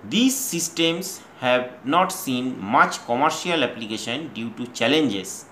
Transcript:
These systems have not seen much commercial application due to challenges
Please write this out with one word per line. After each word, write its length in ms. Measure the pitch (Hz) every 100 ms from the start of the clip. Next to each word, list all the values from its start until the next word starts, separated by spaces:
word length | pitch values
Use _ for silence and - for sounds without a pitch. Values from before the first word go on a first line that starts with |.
These 320 | 101 165 262 254
systems 840 | - 170 156 - 165 170 185 - - -
have 460 | 127 127 123 - 127
not 260 | 165 185
seen 480 | - - 127 127 90
much 460 | 95 131 175 - -
commercial 580 | 120 151 160 180 165
application 680 | 123 113 110 107 117 123 160
due 160 | 107 113
to 140 | 104 123
challenges 800 | - 117 151 147 101 92 - -